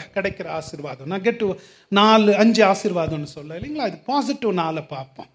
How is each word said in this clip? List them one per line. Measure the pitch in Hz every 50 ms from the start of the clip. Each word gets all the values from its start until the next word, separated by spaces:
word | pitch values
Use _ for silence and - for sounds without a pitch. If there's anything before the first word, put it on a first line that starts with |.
| - - _
கிடைக்கிற | 196 190 196 190 - 175
ஆசீர்வாதம், | 160 156 160 156 - - 147 143 143 120 123 135
நான் | 151 190 196
கெட்டு | 185 233 233 233 220 190 180 - - - _ _ _
நாலு, | _ 196 196 208 220 220 220 214 208 202
அஞ்சு | 196 220 226 214 214 214
ஆசீர்வாதம்னு | 190 196 190 - 208 180 175 160 156 156 151 147
சொல்ல | 143 - 156 147 151 160 175
இல்லைங்களா? | 226 294 302 302 247
இது | 202 165 156 _
positive | - 269 285 240 233 277 - 247 214 190
நாளை | 175 165 160 160 156
பார்ப்போம். | 151 - 147 131 131 - _ - - -